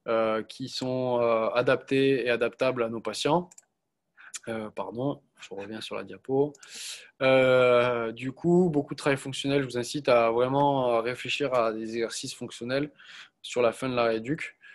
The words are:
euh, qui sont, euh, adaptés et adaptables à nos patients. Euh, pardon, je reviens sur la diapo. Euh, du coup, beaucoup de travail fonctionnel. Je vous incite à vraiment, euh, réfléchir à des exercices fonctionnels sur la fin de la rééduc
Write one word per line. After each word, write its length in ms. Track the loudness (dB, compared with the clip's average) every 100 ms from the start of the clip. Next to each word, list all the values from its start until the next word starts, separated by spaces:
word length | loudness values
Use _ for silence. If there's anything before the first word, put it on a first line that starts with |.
| -2
euh, 340 | 0 0 -2
qui 260 | -6 -12 -10
sont, 520 | -6 -4 -2 0 2
euh, 260 | 2 2 2
adaptés 720 | 2 2 0 2 2 4 2 0
et 20 |
adaptables 540 | 0 0 0 0 0
à 80 | -2
nos 100 | -4
patients. 480 | -6 -2 2 2 0 -16 _ _ _ _ _ _ -18 -14 -8
Euh, 200 | -8 -8
pardon, 540 | -8 -8 -4 -4 -4 _ _
je 140 | -16
reviens 260 | -14 -12 -12
sur 160 | -10 -10
la 80 |
diapo. 480 | -10 -14 -2 0 0 -2 -20 -16 -14 -14 -16 -2
Euh, 920 | 4 6 6 6 6 6 4 0 -4
du 200 | -6 -10
coup, 360 | -4 2 4 4
beaucoup 220 | 0 -2
de 60 | -2
travail 180 | 0 0
fonctionnel. 460 | -2 -6 0 0
Je 60 | 0
vous 100 | -6
incite 320 | -6 -4 4
à 200 | 4 4
vraiment, 600 | 2 2 2 2 2 2
euh, 100 | 0
réfléchir 540 | -2 -6 -6 -4 0
à 180 | 0 0
des 220 | -2 -6
exercices 400 | -6 -6 -6 -10
fonctionnels 560 | -12 -14 -10 -6 -4 -4 _ -20 -20 -20 _
sur 220 | -8 0
la 100 | 0
fin 160 | 0 -4
de 60 |
la 100 | 0
rééduc 540 | 0 0 -2 -6 -8 _ -20